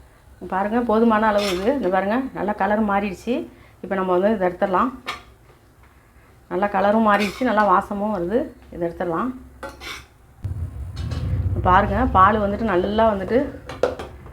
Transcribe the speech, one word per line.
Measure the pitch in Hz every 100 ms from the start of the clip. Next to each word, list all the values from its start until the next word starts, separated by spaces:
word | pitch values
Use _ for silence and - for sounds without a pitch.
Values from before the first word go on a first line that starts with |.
| - _ - - 180
பாருங்க, | 185 208 240 240
போதுமான | 214 233 214 220
அளவு | 208 208 180
இது. | 202 285
இந்த | 180 190
பாருங்க, | 190 240 269 165
நல்லா | 185 208
கலர் | 196 214 214
மாறிடுச்சு. | 202 202 175 226 294 349 - - -
இப்ப | 185 190
நம்ம | 185 180
வந்து | 202 220
இதை | 180
எடுத்துடலாம். | 175 196 180 254 - - - - - - - _ _ - _ _ - - - -
நல்லா | 180 202 196
கலரும் | 202 220 220
மாறிடுச்சு, | 202 208 - 254
நல்லா | 208 202
வாசமும் | 185 196 202 208 196
வருது. | 170 233 294 - -
இதை | 185 170
எடுத்துடலாம். | 170 180 165 247 254 - - - - - - - _ _ - - - - - - - - - - - - - 185
பாருங்க, | 185 202 202 254 190
பால் | 190 214 202
வந்துட்டு | 202 226
நல்லா | 180 196 214 226
வந்துட்டு | 202 185 233 285 - - - - - - - -